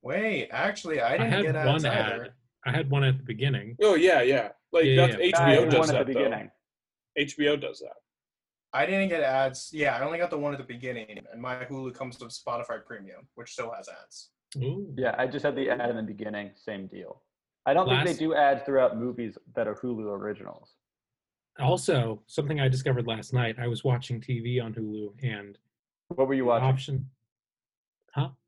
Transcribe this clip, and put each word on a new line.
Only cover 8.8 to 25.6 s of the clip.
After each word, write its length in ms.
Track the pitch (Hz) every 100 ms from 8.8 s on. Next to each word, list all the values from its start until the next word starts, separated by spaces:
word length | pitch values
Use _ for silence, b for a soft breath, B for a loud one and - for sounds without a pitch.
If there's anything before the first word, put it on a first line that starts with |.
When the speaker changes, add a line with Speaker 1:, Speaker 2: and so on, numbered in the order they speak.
| 160
Speaker 1:
didn't 240 | 196 196
get 120 | 165
ads. 460 | 139 131 135 127 -
Yeah, 240 | 156 143 123
I 40 |
only 120 | 143 170
got 120 | 175
the 80 | 156
one 160 | 143
at 40 | 139
the 60 |
beginning, 560 | 131 120 127 120 107 104 -
and 100 | 117
my 140 | 123 127 127
Hulu 280 | 135 131
comes 240 | 123 127 123
with 140 | 117
Spotify 500 | - - 120 120 113
Premium, 440 | - 113 95 90 -
which 180 | - 117
still 180 | - 117 117
has 100 | -
ads. 420 | - - - - _ _ 143
Speaker 2:
Ooh. 360 | 127 185 190 131
Speaker 4:
Yeah, 180 | 123 -
I 80 | 127
just 180 | 139
had 100 | 147
the 140 | 131 135
ad 220 | 123 120
in 60 | 113
the 60 |
beginning. 500 | 110 101 107 104 101
Same 320 | _ - 101 95
deal. 340 | 95 90 - _ _ _ _ -
I 80 |
don't 120 | 151 185
think 120 | 127
Speaker 2:
Last 80 | 165 139
Speaker 4:
they 60 |
do 100 | 160
ads 300 | 147 143 135
throughout 320 | - 135 127 110
movies 380 | 123 120 117 - -
that 140 | 117 110
are 60 | 104
Hulu 300 | 127 117 107 101
originals. 560 | 104 101 50 50 _ _ _ _ _ _ _ _ _ -
Speaker 2:
Also, 640 | 127 180 - 151 113 110 _
something 340 | - 147 151
I 80 | 135
discovered 380 | 131 143 127 117
last 260 | 113 98
night, 220 | 123 120 110
I 80 | 120
was 160 | 113
watching 360 | 135 123 - 117
T 200 | 113 123
V 180 | 117 123
on 160 | 113
Hulu, 380 | 110 107 107 104 110
and 360 | 127 107 101 98